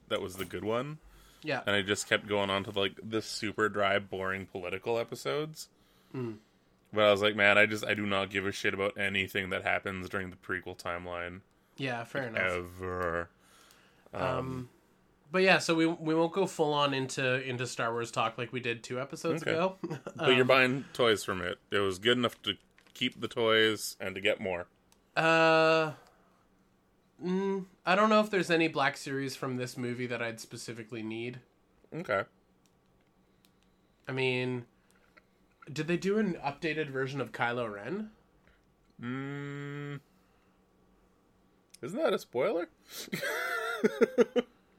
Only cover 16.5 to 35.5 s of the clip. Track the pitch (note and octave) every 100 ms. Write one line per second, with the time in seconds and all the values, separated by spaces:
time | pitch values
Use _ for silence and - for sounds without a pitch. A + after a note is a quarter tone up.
16.5 | - D3+ D3 C#3+ C3+ C3 - C3 B2+ C3
17.5 | B2 A#2+ - A#2 A#2 A#2 C3 A2+ A#2+ A#2+
18.5 | B2+ A#2+ A#2 - B2+ C#3 D#3+ E3 - -
19.5 | D#3+ F#3+ F#3+ E3 D3+ - - D3+ B2+ B2+
20.5 | C3 B2+ C#3 - - A#2+ G2+ - F#2+ F2+
21.5 | - - G2+ G2 F#2 A2 B2 A#2 - G#2+
22.5 | F#2+ _ _ - - B2+ - A2 B2+ A2+
23.5 | A2 A2 G#2 - - G2 F#2+ G2+ - G2
24.5 | F2 F2+ _ _ _ _ - D#3+ E3 D#3+
25.5 | D#3+ D#3+ D#3+ D#3 C3 - _ _ _ _
26.5 | _ _ _ _ _ _ - F3 F#3 G3
27.5 | G3 F#3 _ - F#3+ A3 G#3+ G#3+ G3+ E3+
28.5 | E3 D#3+ D3+ C#3 - D3 C3+ C3+ C3 C3+
29.5 | B2+ B2 C3+ A#2+ B2 B2 A#2 A#2 A2+ -
30.5 | A#2 - A#2 A2 A2+ A2 A2 A#2+ B2+ -
31.5 | _ _ _ - D#3 F3+ G2 A2 _ _
32.5 | _ _ _ _ _ _ _ _ _ _
33.5 | _ _ _ _ _ - C3 C3 B2+ B2+
34.5 | B2 A#2 _ _ _ _ - _ _ _